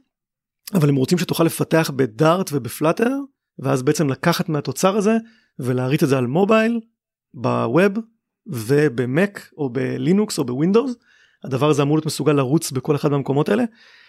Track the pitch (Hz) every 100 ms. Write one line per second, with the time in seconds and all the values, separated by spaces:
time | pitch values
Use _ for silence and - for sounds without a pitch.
0 | _ _ _ _ _ _ - 202 147 139
1 | 131 180 180 - 165 - 147 160 160 131
2 | 127 107 156 180 190 143 117 - 151 175
3 | 226 277 277 _ _ - 131 135 127 151
4 | 151 131 170 170 170 151 143 - 185 214
5 | 202 226 226 _ _ - 127 127 127 151
6 | 151 135 123 156 196 220 226 233 - _
7 | _ _ _ 123 123 120 117 143 202 202
8 | 226 _ _ _ - 127 110 147 151 120
9 | 123 139 196 202 - - 139 131 127 131
10 | 135 196 214 - 135 123 165 208 269 -
11 | _ _ _ _ - 127 151 143 143 156
12 | 156 - 143 147 127 160 - 131 - 147
13 | 151 143 135 135 156 208 240 _ - -